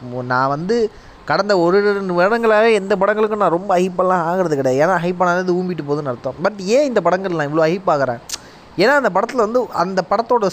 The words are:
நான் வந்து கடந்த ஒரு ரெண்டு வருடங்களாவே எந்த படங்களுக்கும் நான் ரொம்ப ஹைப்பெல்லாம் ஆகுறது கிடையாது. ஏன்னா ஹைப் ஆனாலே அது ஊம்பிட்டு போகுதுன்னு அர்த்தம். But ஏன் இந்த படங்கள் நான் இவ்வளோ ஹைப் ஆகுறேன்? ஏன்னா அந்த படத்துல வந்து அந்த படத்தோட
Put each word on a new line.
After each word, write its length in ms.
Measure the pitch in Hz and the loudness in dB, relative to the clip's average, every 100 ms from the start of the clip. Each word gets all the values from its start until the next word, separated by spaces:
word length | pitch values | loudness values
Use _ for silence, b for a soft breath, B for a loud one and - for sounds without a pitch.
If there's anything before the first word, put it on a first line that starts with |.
| 123 123 123 | -10 -8 -2
நான் 220 | 127 135 | 0 0
வந்து 440 | 143 180 233 220 B B B - | -2 -2 -2 -2 B B B -4
கடந்த 340 | 156 202 196 | -2 2 2
ஒரு 340 | 170 196 202 | 4 4 2
ரெண்டு 280 | 202 190 175 | 0 -2 0
வருடங்களாவே 520 | 185 233 233 214 226 | 2 2 2 4 4
எந்த 220 | 214 196 202 | 2 2 0
படங்களுக்கும் 420 | 196 214 214 214 | 2 2 0 2
நான் 120 | 190 | 0
ரொம்ப 280 | 165 202 180 | 0 0 0
ஹைப்பெல்லாம் 480 | 185 180 185 185 165 | 0 -2 -2 0 0
ஆகுறது 280 | 185 175 143 | 0 0 0
கிடையாது. 380 | 131 131 160 | 0 2 2
ஏன்னா 120 | 180 175 | 2 -2
ஹைப் 140 | 180 | -2
ஆனாலே 180 | 180 175 | 0 0
அது 160 | 185 | 0
ஊம்பிட்டு 300 | 175 185 165 143 | -2 -2 -6 -4
போகுதுன்னு 180 | 147 147 | -4 -4
அர்த்தம். 280 | 120 135 131 | -6 -8 -4
But 140 | 185 208 | -4 -4
ஏன் 280 | 185 247 294 | 0 2 2
இந்த 160 | 220 | 2
படங்கள் 300 | 170 180 190 | 0 0 -2
நான் 280 | 165 143 156 | -4 -2 0
இவ்வளோ 20 | |
ஹைப் 260 | 160 190 190 | 0 0 0
ஆகுறேன்? 320 | 151 131 117 - B B B B - | 0 0 -4 -10 B B B B 0
ஏன்னா 100 | 208 | 2
அந்த 220 | 285 240 | 4 2
படத்துல 220 | 180 226 262 | 0 -2 -2
வந்து 320 | 214 240 214 | 0 0 -2
அந்த 300 | - 170 190 180 | -2 -2 -2 -2
படத்தோட 400 | 202 226 240 196 | -2 0 0 0